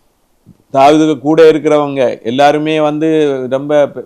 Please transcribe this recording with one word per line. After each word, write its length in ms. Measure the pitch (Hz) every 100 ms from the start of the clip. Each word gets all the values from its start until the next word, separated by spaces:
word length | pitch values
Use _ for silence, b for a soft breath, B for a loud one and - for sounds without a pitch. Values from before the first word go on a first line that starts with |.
| _ _ _ _ _ _ _
தாவீதுக்கு 460 | 135 139 156 156 139
கூட 320 | 143 160 160
இருக்கிறவங்க 720 | 156 147 147 143 139 120 -
எல்லாருமே 580 | 110 127 143 151 156 156
வந்து 280 | 151 151 160 156 147 135 127
ரொம்ப 360 | 135 147 147 135
பெ-, 180 | 127